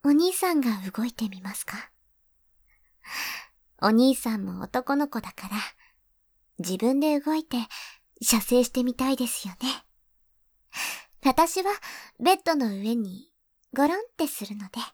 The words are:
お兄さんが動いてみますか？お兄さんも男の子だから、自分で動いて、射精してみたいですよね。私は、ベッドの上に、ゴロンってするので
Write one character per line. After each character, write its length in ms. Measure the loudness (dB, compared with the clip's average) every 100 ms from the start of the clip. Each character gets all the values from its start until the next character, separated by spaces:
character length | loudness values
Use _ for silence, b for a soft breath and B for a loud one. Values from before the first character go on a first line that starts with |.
お 80 | 6
兄 220 | 6 4
さ 200 | 2 2
ん 80 | 2
が 200 | 2 -2 -6
動 140 | -4
い 80 | -4
て 160 | -4 -6
み 120 | -6
ま 120 | -10
す 100 | -10
か？ 280 | -10 -10 -14 _ _ _ _ _ _ _ _ _ _ _ B B B B B _ _ _
お 120 | 4
兄 240 | 6 6 4
さ 200 | -2 -4
ん 80 |
も 160 | -6 -8
男 360 | -4 -4 0 0
の 100 | 0
子 140 | -4
だ 100 | -10
か 160 | -14 -8
ら、 100 | -8 -8 _ b b _ _ _ _ _ -10
自 180 | -6 0
分 220 | 2 4
で 220 | 2 2
動 160 | 0 -2
い 80 |
て、 120 | -2 -6 -4 B B B _ _
射 200 | 0 2
精 240 | 4 2
し 60 | 4
て 120 | 0
み 140 | -2 0
た 140 | 0
い 60 | 0
で 120 | -2
す 180 | -4 -8
よ 80 | -6
ね。 240 | -6 -6 _ _ _ _ _ _ _ _ _ B B B B 0
私 400 | 2 6 4 2
は、 80 | -2 -4 B B B 0
ベ 140 | 4
ッ 100 | 4
ド 140 | 2 0
の 100 | 0
上 300 | -2 -2 -2
に、 360 | -2 -8 -18 _ _ _ _
ゴ 140 | 2 2
ロ 80 |
ン 60 | 2
っ 20 | -6 -4
て 100 | -4
す 180 | -4
る 120 | -10 -10
の 120 | -10
で 100 | -10 -12